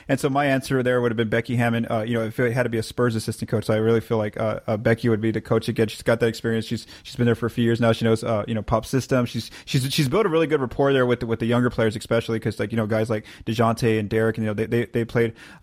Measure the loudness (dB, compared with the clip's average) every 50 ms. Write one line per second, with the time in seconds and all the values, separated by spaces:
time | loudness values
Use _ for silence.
0 | -4 -2 -2 0 0 0 0 2 2 2 2 0 0 0 0 2 2 2 2 2
1 | 2 2 0 0 0 0 0 -2 0 0 0 0 2 2 0 0 -2 0 -2 -2
2 | 0 -2 -2 -2 -2 -2 -2 0 0 0 2 0 0 0 0 -2 -4 -4 -2 0
3 | 0 0 0 -2 -4 -4 -6 -8 -6 -4 -2 -2 0 0 0 2 2 2 0 0
4 | 0 0 -2 0 0 -2 -4 -4 -4 -2 -4 -4 -4 -4 -4 0 2 2 2 2
5 | 2 0 0 2 0 -2 -2 -2 -2 0 0 0 0 0 0 0 0 -2 -2 -4
6 | 0 0 2 2 2 -2 -2 -2 -4 -2 -2 -2 -2 -4 -8 -8 -8 -12 -20 -20
7 | -20 -14 -4 0 2 2 2 2 0 -4 -2 0 2 2 2 4 4 2 2 2
8 | 2 2 2 2 0 -2 -2 -2 -2 -4 -6 -6 -2 0 -2 -2 0 0 -2 -2
9 | 0 2 0 0 0 0 -4 -8 -10 -10 -16 -18 -8 -2 0 0 0 0 0 0
10 | 0 2 2 2 2 2 2 2 2 2 2 0 0 -2 0 0 2 4 4 4
11 | 4 4 2 0 0 -4 -2 -2 0 2 2 2 2 2 2 2 0 0 0 -2
12 | -4 0 0 0 0 0 -4 -2 -2 -4 -2 -2 -4 -2 -2 -2 -2 0 0 0
13 | 0 0 -2 -6 -6 -12 -20 -10 -6 -4 0 2 2 2 2 2 2 2 2 2
14 | 0 0 0 2 2 2 0 -2 -4 -4 -2 -4 -2 0 0 -2 -2 0 -2 -4
15 | -4 0 0 0 0 0 -2 -8 -20 -20 -20 -8